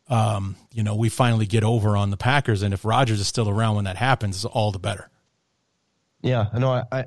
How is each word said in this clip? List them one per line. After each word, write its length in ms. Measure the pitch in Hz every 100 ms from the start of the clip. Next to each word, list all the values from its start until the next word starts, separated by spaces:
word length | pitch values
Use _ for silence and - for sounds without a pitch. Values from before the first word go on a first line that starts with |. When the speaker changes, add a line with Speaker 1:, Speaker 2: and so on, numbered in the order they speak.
| -
Speaker 1:
um, 460 | 117 110 104 98 98 _
you 120 | 113
know, 120 | 104 107
we 140 | 113
finally 360 | - 123 113 104
get 180 | 110
over 320 | 107 117 107 101
on 140 | 101
the 80 | 98
Packers. 440 | 123 143 127 101
And 120 | 104
if 100 | 98
Rodgers 360 | 107 120 131 104
is 80 | 95
still 220 | - 104
around 260 | 101 113 104
when 100 | 98
that 100 | 92
happens, 480 | 127 127 104 95 113
all 260 | 123 107
the 80 | 95
better. 300 | 101 95 - _ _ _ _ _ _ _ _ _ _ _
Speaker 2:
Yeah, 260 | 123 123 101 117
no, 160 | 131
I, 120 | 123 117
I, 140 | 131